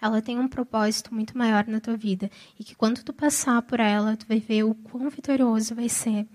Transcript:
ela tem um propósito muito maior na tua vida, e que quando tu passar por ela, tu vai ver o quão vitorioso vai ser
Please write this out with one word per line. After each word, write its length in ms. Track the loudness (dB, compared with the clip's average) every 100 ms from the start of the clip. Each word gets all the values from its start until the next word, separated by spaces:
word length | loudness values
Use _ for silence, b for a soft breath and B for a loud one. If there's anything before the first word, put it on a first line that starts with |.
ela 220 | 0 0
tem 160 | 0 -2
um 80 | -2
propósito 640 | -2 -4 0 0 0 -4
muito 240 | -6 -4 0
maior 300 | 2 4 2
na 140 | -2
tua 160 | -2 -4
vida, 340 | -2 -2 -4 B B B
e 60 |
que 140 | -14 0
quando 260 | 0 0
tu 100 | -6
passar 480 | -2 0 2 2 2
por 180 | 2 0
ela, 360 | 2 2 0 -2
tu 100 | -2
vai 100 | -2
ver 240 | 0 2
o 140 | 2 0
quão 340 | -6 -6 -6
vitorioso 640 | -6 -2 2 4 2 -2
vai 140 | -4 -4
ser 360 | -2 -2 -2 -4